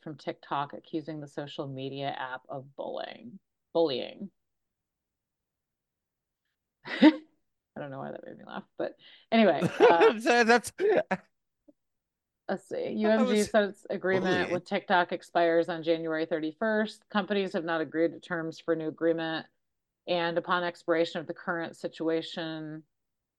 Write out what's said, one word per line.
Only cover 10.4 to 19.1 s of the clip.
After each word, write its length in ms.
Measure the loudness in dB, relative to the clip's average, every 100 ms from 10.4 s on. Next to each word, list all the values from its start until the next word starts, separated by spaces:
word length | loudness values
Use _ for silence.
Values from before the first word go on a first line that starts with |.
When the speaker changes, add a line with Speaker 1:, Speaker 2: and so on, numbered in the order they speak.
Speaker 2:
that's 280 | 6 4 4 -2 2 2 2 -4 -6 _ _ _ _ _ _ _ _ _ _ _ -8
Speaker 1:
let's 180 | -8 -8
see. 60 | -8
Speaker 2:
That 180 | -6
Speaker 1:
U 160 | 0 2
M 160 | 4 4
G 60 |
Speaker 2:
was 160 | 2 2
Speaker 1:
said 200 | 2 0
its 160 | -2 -10
agreement 340 | -4 0 0 2
Speaker 2:
bullying. 260 | 0 0
Speaker 1:
with 140 | -4 -4
TikTok 460 | -6 0 2 2
expires 560 | -4 -4 2 4 4 2
on 160 | -2
January 420 | -2 -2 0 -4 -2
thirty-first. 800 | -4 -4 -4 -2 0 -2 -6 _
Companies 420 | -4 -2 -2 -2
have 120 | -4 -2
not 160 | -2
agreed 320 | -2 0 0
to 60 | 0
terms 400 | -8 -6 -6 -6
for 140 | -4
a 40 | -2
new 100 | -2
agreement. 580 | -2 0